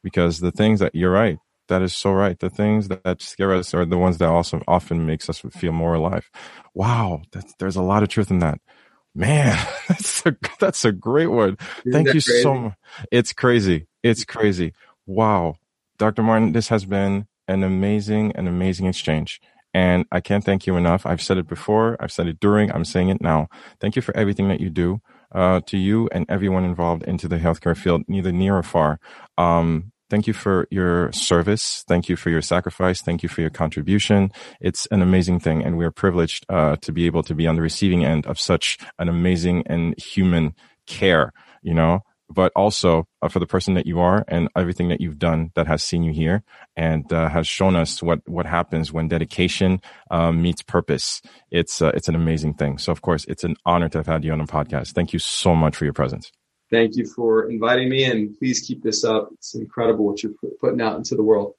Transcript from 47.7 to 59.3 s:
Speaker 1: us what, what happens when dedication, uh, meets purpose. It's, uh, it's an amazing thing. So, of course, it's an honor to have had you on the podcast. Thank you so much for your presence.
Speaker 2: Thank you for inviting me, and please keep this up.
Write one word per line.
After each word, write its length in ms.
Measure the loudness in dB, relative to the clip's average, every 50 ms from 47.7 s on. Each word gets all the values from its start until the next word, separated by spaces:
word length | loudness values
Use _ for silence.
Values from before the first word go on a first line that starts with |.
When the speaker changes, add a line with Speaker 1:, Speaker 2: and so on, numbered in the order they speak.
| 4
Speaker 1:
us 280 | 2 0 0 -4 -6 -2
what, 180 | -2 -2 -2 _ -8
what 160 | -6 -6 -4
happens 480 | -2 -2 -2 -2 _ -2 -4 -4 -2 -4
when 140 | -4 -2 -2
dedication, 760 | -2 -2 -2 -4 -2 -2 -2 0 0 0 2 2 2 0 _ -10 -20 -20 _ _
uh, 200 | -2 0 2 2
meets 300 | 2 2 0 0 -2 -4
purpose. 600 | -8 -2 -2 -2 0 0 -4 -4 -2 -6 -8 -10 _ -20 -20 -20 _ _
It's, 320 | -2 -2 -2 -2 -2 0
uh, 80 | 0 0 0
it's 120 | 0 -2 -2
an 60 | 0
amazing 400 | 0 2 0 0 0 -2 -4 -4
thing. 240 | -2 -4 -4 -4 -4
So, 140 | -4 -4
of 100 | -4 -4
course, 240 | -2 -2 -2 -2 -4 -8
it's 160 | -10 -6 -4
an 120 | -6 -6 -4 _
honor 240 | 0 0 0 0 0
to 80 | -2 -4
have 80 | -2
had 180 | -2 -2 -2 -2
you 80 | -2
on 60 | -4 -4
the 80 | -4
podcast. 480 | -4 -4 -4 -4 -4 -4 -6 -6 -4 -4
Thank 180 | -4 -4 -2
you 60 | -4 -6
so 380 | -6 -4 -6 -2 2 2 4
much 200 | 4 4 2 0
for 100 | 0 -4
your 80 | -4 -2
presence. 380 | -2 -2 -4 -4 -8 -14 -18 _ _ _ _ _ _ _ _
Speaker 2:
Thank 260 | 2 2 2 2 0 -4
you 100 | -6 -6
for 420 | -6 -2 0 2 2 2 2 0
inviting 400 | -4 -4 0 0 2 2 2 0
me, 140 | 0 0 0
and 340 | 0 0 0 -2 -4 -6 -6
please 220 | -4 -2 -2 -4
keep 220 | -4 -8 -10 -6 -4
this 200 | -4 -4 -2 0
up. 260 | 0 0 0 -2 -4